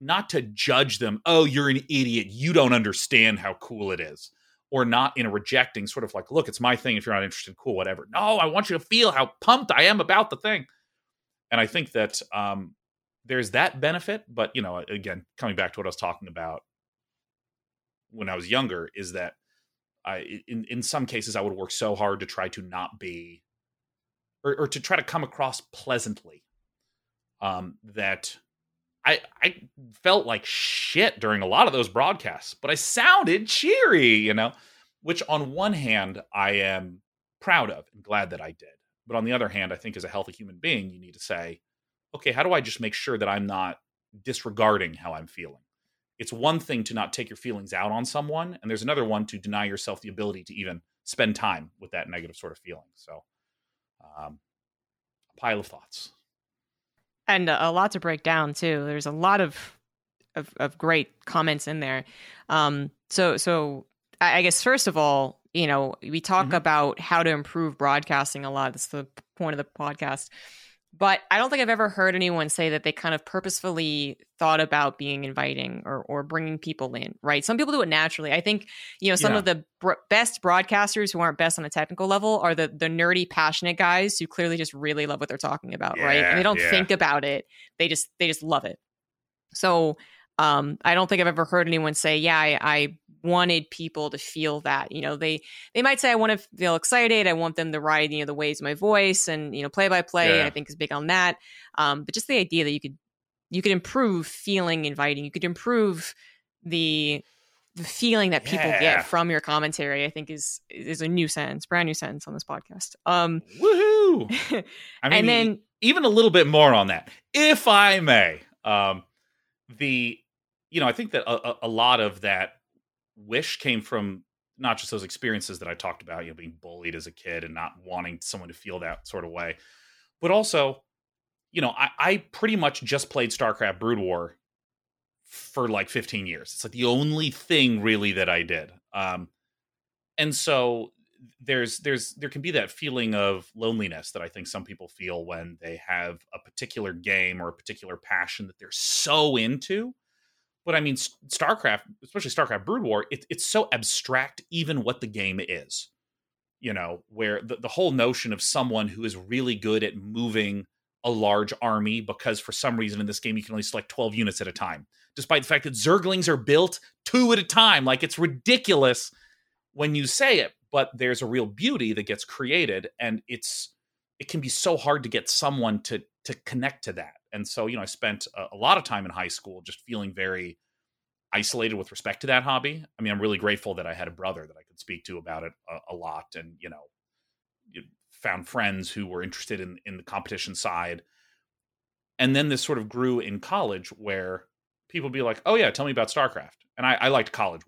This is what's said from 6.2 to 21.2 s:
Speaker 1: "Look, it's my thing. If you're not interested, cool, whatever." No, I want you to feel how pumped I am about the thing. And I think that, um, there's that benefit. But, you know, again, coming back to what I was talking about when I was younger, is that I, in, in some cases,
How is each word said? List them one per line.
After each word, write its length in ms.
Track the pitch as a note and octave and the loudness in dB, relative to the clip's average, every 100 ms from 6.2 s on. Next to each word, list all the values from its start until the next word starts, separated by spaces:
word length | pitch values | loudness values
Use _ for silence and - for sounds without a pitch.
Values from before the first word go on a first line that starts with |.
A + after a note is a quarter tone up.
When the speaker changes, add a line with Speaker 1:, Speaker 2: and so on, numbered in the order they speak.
| - | -4
Speaker 1:
"Look, 160 | D3+ D3 | -2 -2
it's 120 | - | 0
my 140 | A#2+ | 0
thing. 220 | A#2+ C3 G#2+ | 2 0 -2
If 100 | A#2 | -2
you're 80 | |
not 80 | G2+ | -2
interested, 340 | G2 - - F#2 | -2 -6 -14 -10
cool, 200 | C3 F#2+ | -4 -2
whatever." 320 | F#2 F#2+ - | -2 -6 -6
No, 260 | E3 G#3 G#3+ | 0 2 4
I 100 | D#3+ | 2
want 220 | E3+ G#3 | 2 0
you 80 | E3+ | -4
to 80 | |
feel 280 | - A3+ A3+ | 0 4 4
how 180 | C3+ C3 - | 4 0 2
pumped 300 | - B3+ B3+ | 4 4 6
I 140 | C3+ | 6
am 160 | E3+ G#3 | 6 6
about 300 | D#3+ F#3+ G#3 | 4 4 4
the 60 | - | -2
thing. 300 | G#3+ G3+ C3 _ _ _ _ _ _ _ - | -2 -4 -6 _ _ _ _ _ _ _ -2
And 80 | A#2 | 0
I 60 | A2 | 2
think 260 | F3 C#3+ | 0 -2
that, 280 | A#2 G#2+ - - | 0 0 -2 -6
um, 400 | G2+ G2+ G2 F2+ - _ _ _ _ | -4 -4 -4 -10 -16 _ _ _ _
there's 280 | A#2+ B2+ A2 | -4 -2 0
that 280 | A#2+ F3+ C3 | 0 0 0
benefit. 440 | D3 E3+ F3+ G#3 - | -2 -2 -4 -8 -6
But, 220 | A#2+ G#2+ | -4 -2
you 60 | B2+ | -2
know, 180 | G2 F2+ | -6 -6
again, 460 | E2 G#2 F#2+ F2+ - - | -8 -8 -8 -10 -14 -8
coming 160 | A#2+ | -6
back 180 | F#2+ F#2 | -2 -4
to 60 | - | -4
what 60 | F#2+ | -8
I 20 | |
was 80 | - | -6
talking 300 | F2 E2+ F#2+ | -6 -6 -12
about 360 | E2+ E2 D#2+ - _ _ _ _ _ _ _ _ _ _ _ _ _ _ | -12 -10 -10 -16 _ _ _ _ _ _ _ _ _ _ _ _ _ _
when 180 | A2 G2 | -12 -8
I 60 | |
was 160 | F#2 F2 | -6 -2
younger, 380 | B2 B2+ F2+ D#2+ | 0 0 -4 -10
is 200 | - F#2 | -12 -10
that 220 | F2+ F2 - _ _ _ _ _ _ | -8 -10 -12 _ _ _ _ _ _
I, 380 | - F#2+ - G2+ - | -10 -10 -10 -14 -10
in, 180 | A#2 A2 | -10 -8
in 120 | A#2+ | -6
some 220 | A2 D3+ | -4 -4
cases, 320 | B2+ A#2 | -4 -4